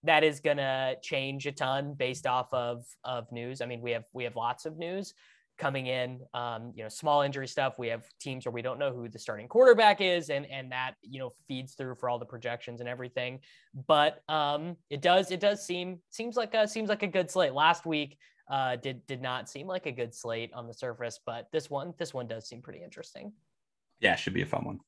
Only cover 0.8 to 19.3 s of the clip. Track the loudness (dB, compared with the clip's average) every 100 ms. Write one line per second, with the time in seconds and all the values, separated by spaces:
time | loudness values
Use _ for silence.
0.8 | 0 -2 -2 -2 -2 -4 -6 -2 0 0
1.8 | -2 -2 -4 -2 0 0 0 -2 -2 -4
2.8 | -10 -14 -8 -6 -6 -8 -8 -6 -8 -6
3.8 | -2 -4 -4 -8 -6 -2 -4 -4 -8 -8
4.8 | -6 -6 -8 -14 _ _ _ _ -4 -2
5.8 | -2 -2 -2 -6 -10 -6 -6 -6 -10 -12
6.8 | -12 -6 2 4 2 -2 -6 0 -2 0
7.8 | -4 -4 -8 _ -10 -6 -6 -4 -4 -2
8.8 | -2 -4 -10 -10 -8 -8 -2 8 10 12
9.8 | 10 8 4 2 0 -4 -4 -10 -6 -4
10.8 | -4 -6 -14 -8 -8 -10 _ -8 -8 -8
11.8 | -8 -6 -4 -4 -6 -8 -6 -6 -8 -10
12.8 | -8 -6 -6 -4 -4 -6 -16 -20 _ -16
13.8 | 4 6 6 2 -4 0 2 0 -4 -10
14.8 | _ 0 6 6 4 2 2 2 -2 -4
15.8 | -4 -8 _ -10 -4 -2 0 2 2 2
16.8 | -2 0 2 0 0 4 2 6 6 6
17.8 | 2 -2 -2 -8 _ _ -6 -2 0 -2
18.8 | -4 -8 -8 -6 -4